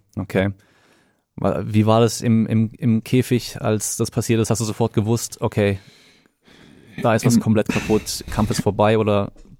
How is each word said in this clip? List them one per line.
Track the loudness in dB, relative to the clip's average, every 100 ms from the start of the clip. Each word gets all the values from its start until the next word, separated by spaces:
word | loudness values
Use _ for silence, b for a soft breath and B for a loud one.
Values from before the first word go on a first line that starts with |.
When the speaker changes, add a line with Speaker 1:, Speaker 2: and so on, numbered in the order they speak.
| _ -10
Speaker 1:
okay. | -2 0 0 -4 b b b b b b b -4
Wa-, | -2 -2
wie | 0 2 4
war | 4
das | 2 0
im, | 0 0 2
im, | 0 -2 -2
im | 0 0
Käfig, | 2 0 2 -2 -2 -6
als | -2 -2 -4 -4
das | -4
passiert | -2 0 0
ist? | 2
Hast | -2
du |
sofort | -2 -4 -2
gewusst, | 0 -2 -2 -4 -6
okay, | -4 0 0 0 b b b b b _ B B B B B -4
da | 0
ist | 2
was | 2 2
Speaker 2:
Im |
Speaker 1:
komplett | 2 0 0
kaputt, | -2 0 0 0 -10 -6
Kampf | -2 -2
ist | 0
vorbei, | -2 2 2 4
oder | 2 0 -2 -10 -20